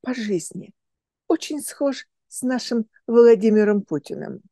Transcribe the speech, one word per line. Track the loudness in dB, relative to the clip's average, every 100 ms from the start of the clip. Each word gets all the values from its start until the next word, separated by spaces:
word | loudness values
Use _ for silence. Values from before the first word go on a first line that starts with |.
по | -10
жизни | -8 -4 -4 -6 -16 -16 _ _ _ _ _ _
очень | -4 -4 -10
схож | -10 -4 -4 -4 -14 _ _
с | -8
нашим | -4 -4 -4 -4 -6 _ 2
Владимиром | 6 6 6 4 4 2 0
Путиным. | -2 -8 -8 -12 -12 -14 _